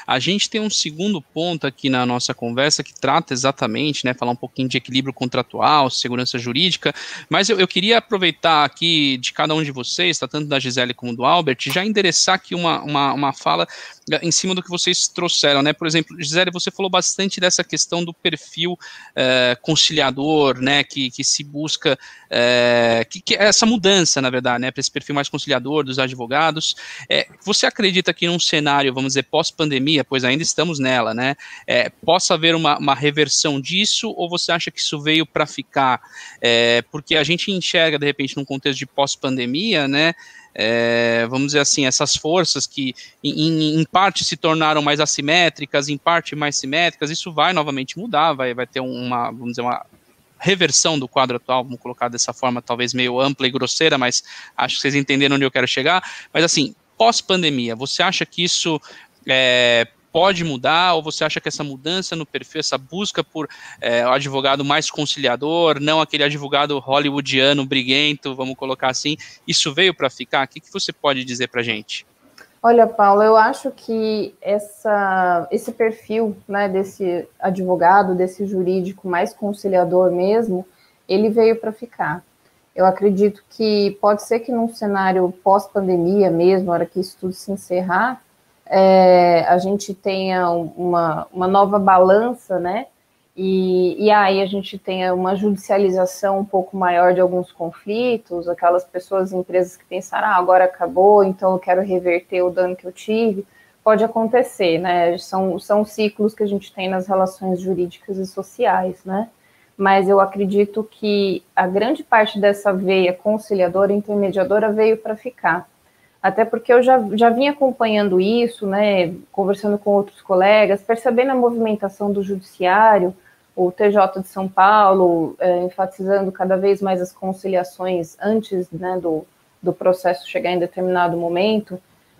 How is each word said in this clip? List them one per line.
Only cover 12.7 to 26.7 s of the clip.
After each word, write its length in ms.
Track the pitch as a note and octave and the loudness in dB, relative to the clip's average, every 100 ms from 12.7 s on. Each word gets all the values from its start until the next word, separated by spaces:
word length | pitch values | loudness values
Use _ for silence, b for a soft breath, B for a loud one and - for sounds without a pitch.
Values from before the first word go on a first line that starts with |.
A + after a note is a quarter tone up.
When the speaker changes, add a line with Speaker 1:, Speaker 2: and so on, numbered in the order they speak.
| D3 | -2
Speaker 1:
uma, 300 | D3 C#3+ C#3 | -2 -2 0
uma 200 | B2+ C#3 | -2 -4
fala, 340 | - D#3+ E3 E3 B B B - | -2 -2 -2 -2 B B B -6
eh, 120 | D#3 | -4
em 80 | E3+ | -2
cima 240 | - F#3 | -2 -2
do 80 | F#3 | -4
que 80 | F3 | -6
vocês 380 | F3 - F3+ - | -4 -2 0 -2
trouxeram, 540 | - F3 - D3 C#3 | -4 -2 2 2 4
né? 100 | D3 | 2
Por 160 | D3+ E3 | -2 -2
exemplo, 280 | D#3+ D#3+ D#3 | -2 -2 -8
Gisele, 360 | D3 E3 F3+ | -4 -2 0
você 180 | F3 F3 | -2 -6
falou 180 | - F#3+ | -4 -2
bastante 520 | F3+ - - G3 - | 0 -2 -4 -4 -2
dessa 240 | F3+ F3+ | 0 0
questão 400 | E3+ D#3 - F3 | -2 -4 -4 -4
do 100 | E3+ | -6
perfil, 640 | - F3 D#3 - - F3 F3 B B B - | -6 -4 -4 -8 -8 -6 -6 B B B -2
eh, 420 | B2+ B2+ B2 B2 | 0 2 2 0
conciliador, 680 | - D3+ - D3+ C3+ C3 D3 D#3 C#3 B2 | -2 0 0 0 -2 -2 0 2 2 0
né, 240 | C3+ C#3+ | 0 0
que, 260 | C3+ C#3+ B2+ | 0 -4 -6
que 140 | - | -4
se 180 | C3 - | -4 -4
busca, 560 | D3 C#3+ D#3 - D#3+ C3 B B - | -6 -8 -8 -4 -2 -2 B B -6
eh, 800 | A#2 A#2+ B2 A#2+ A#2+ A#2 A2+ A2+ | 0 2 2 4 2 2 0 -2
que, 100 | F#3 | -8
que 160 | - | -4
é 100 | G#3 | 0
essa 200 | G#3 F#3+ | 2 4
mudança, 560 | A3+ A#3 F#3+ G3 D#3+ C#3+ | 2 2 2 2 2 0
na 80 | C3 | -2
verdade, 320 | B2+ B2 A#2+ | -2 -2 -2
né, 100 | B2+ | -4
pra 80 | C#3 | -6
esse 120 | - | -8
perfil 240 | C#3+ - | -8 -6
mais 120 | C#3+ C#3 | -4 -4
conciliador 560 | D3 - B2+ B2+ D3+ | -6 -4 -4 -2 -4
dos 160 | C3 C3 | -2 -2
advogados. 800 | C3 B2+ A#2 C#3 D#3+ D#3+ - | -4 -6 -4 -2 0 -2 -6